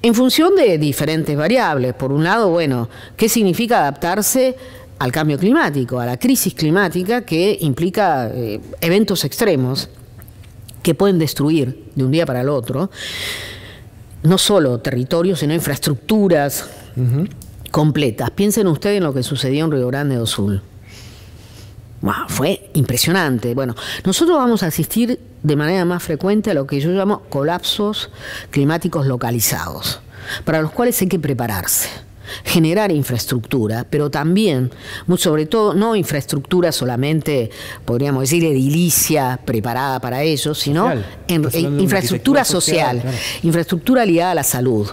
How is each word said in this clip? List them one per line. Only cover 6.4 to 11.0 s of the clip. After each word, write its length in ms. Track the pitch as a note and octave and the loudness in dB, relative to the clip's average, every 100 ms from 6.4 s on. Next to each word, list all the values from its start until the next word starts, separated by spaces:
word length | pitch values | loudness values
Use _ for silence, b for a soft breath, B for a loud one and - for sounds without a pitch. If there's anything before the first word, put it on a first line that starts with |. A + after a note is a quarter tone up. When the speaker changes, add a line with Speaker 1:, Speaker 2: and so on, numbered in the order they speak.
| - | 0
Speaker 1:
climática 680 | - D#3 F3+ F#3+ E3+ F3+ A#3+ | -2 2 2 2 -2 -2 -2
que 320 | A#3+ D#3+ F#3+ - | 0 0 2 0
implica, 680 | D#3+ B2+ E3+ G3 F#3+ C#3+ A2+ | -2 0 -2 0 0 2 -2
eh, 280 | B2 A#2 G#2 - - | -4 -6 -6 -10 -4
eventos 420 | E3 F#3+ A3+ F3+ | 2 2 2 0
extremos 640 | C#3+ - G#3+ D3 B2+ C3+ - - - - - - - - - - | -4 0 2 2 0 -2 -8 -16 -20 -20 -20 -20 -20 -20 -20 -4
que 120 | - | -2
pueden 240 | D3+ | 2